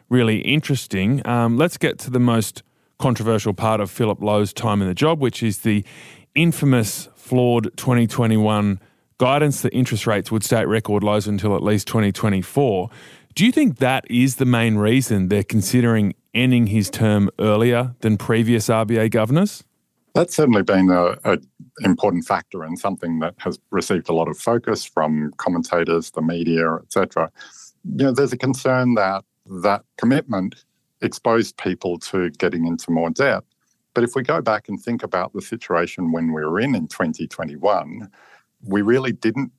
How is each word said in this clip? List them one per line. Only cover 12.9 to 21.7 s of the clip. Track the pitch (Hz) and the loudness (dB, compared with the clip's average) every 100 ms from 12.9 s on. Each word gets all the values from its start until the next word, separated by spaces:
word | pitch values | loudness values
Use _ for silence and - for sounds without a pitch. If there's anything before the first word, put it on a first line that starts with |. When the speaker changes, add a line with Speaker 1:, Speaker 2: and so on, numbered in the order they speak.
| - - - _ | -10 -20 -20 _
Speaker 1:
Do | - | 0
you | 220 | 2
think | 277 277 127 | 4 2 2
that | 127 131 - | 0 0 0
is | 120 131 127 | 2 2 2
the | 131 | 2
main | 120 117 107 | 2 2 2
reason | 107 127 127 104 92 | 2 2 2 0 2
they're | 101 | 0
considering | 101 107 90 123 120 110 101 - _ | 0 -2 2 2 4 2 0 -2 _
ending | 113 127 123 110 | 0 2 4 2
his | 110 98 | 2 0
term | - 110 104 101 - | 0 2 4 2 0
earlier | 107 104 120 120 123 123 | 2 4 4 2 0 -2
than | 110 107 | 0 0
previous | - 113 113 117 - | 0 0 2 2 2
R | 113 110 | 0 2
B | 113 | 2
A | 110 | 2
governors? | 113 110 151 208 - - _ _ _ _ | 2 2 2 0 -2 -20 _ _ _ _
Speaker 2:
That's | - 175 | 0 0
certainly | - 147 107 | 2 4 4
been | 98 98 92 | 4 4 6
a, | 90 87 - | 4 2 0
a | 110 92 - - - | 0 -2 -2 -20 -20